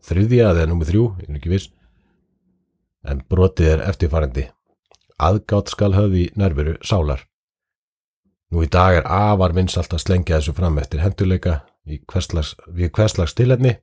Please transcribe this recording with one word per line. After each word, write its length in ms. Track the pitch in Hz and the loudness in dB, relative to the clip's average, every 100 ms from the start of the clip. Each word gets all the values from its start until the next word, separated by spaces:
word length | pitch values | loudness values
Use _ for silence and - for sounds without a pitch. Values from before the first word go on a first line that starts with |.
| - | -4
þriðja 440 | 85 110 123 110 | 0 2 4 4
eða 140 | 85 80 | 4 2
númer 160 | 85 78 | 0 0
þrjú, 200 | 101 117 92 | 0 0 -4
ég 80 | 85 | -10
er 80 | 73 | -8
ekki 120 | 85 | -2
viss. 200 | 95 - _ _ _ _ _ _ _ _ _ _ _ _ _ - | -4 -4 _ _ _ _ _ _ _ _ _ _ _ _ _ -8
En 160 | 69 - | -8 -4
brotið 420 | 87 92 - 80 | 2 2 4 2
er 100 | 78 - | 2 -2
eftirfarandi: 580 | - 82 80 73 67 67 _ _ _ _ _ _ _ | -2 0 0 -2 -4 -8 _ _ _ _ _ _ _
"Aðgát 520 | 82 101 - 101 - | 0 0 0 -2 -2
skal 220 | - 101 95 | -2 2 2
höfð 200 | 104 90 | 2 2
í 20 | 87 - | 0 0
nærveru 420 | 98 71 73 78 | -2 0 -4 -4
sálar." 420 | - 101 76 65 - _ _ _ _ _ _ _ _ _ _ _ _ | -2 -2 -2 -4 -8 _ _ _ _ _ _ _ _ _ _ _ _
Nú 120 | 82 | -2
í 60 | 80 | 0
dag 300 | 90 92 90 | 2 4 4
er 60 | - | 2
afar 480 | 92 104 101 92 85 | 0 2 2 2 0
vinsælt 380 | 90 - 85 | -2 -2 -4
að 100 | 85 - | -4 0
slengja 340 | 92 82 78 | 0 2 0
þessu 160 | 78 76 | 0 -2
fram 240 | 87 76 | -2 -2
eftir 240 | 69 76 | -2 -2
hentugleika 580 | 90 - 95 92 90 78 - _ | -2 0 0 0 0 -4 -6 _
í 160 | - 76 - | -14 -14 -6
hverslags, 480 | 92 - 82 76 - - | -6 -4 -4 -6 -10 -14
við 240 | 87 87 - | -4 -4 0
hverslags 400 | 107 - 85 - | 0 0 -4 0
tilefni. 400 | 123 127 127 113 | 0 2 2 0